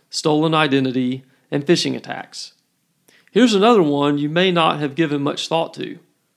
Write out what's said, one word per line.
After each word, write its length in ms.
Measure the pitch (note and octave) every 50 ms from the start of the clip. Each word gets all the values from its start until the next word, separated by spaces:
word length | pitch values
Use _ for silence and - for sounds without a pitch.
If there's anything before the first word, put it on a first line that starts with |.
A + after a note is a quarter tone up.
| _ _
stolen 440 | - - - D#3+ D3+ D3+ D#3 E3 D#3
identity, 680 | D#3 D#3 D3 C3+ C#3 C3+ C3 B2 C3 B2+ B2 B2+ C3 C3+ _ _ _ _ _
and 160 | D3 C#3+ C#3
phishing 300 | - F3 - - C#3+ C3
attacks. 560 | A#2 - - - - - - - - - - _ _ _ _ _ _ _ _ _ _ _ _ _ _ _ _
Here's 240 | _ G3 B3 A#3+ G#3+
another 280 | F#3+ G3 A#3 A#3+ G#3 E3+
one 340 | D3 C#3+ C#3+ C#3+ D3 D3 D3
you 100 | D3 D3
may 240 | D#3 F3 F#3 F#3+
not 300 | F3 F3 D#3+ E3 - D3
have 140 | D3+ C#3 C3
given 260 | D3+ E3 D3+ D3 C#3+
much 260 | D#3+ D3 - - - -
thought 260 | D#3+ E3 E3 - -
to. 240 | - - A2 - - _ _ _ _ _ _ _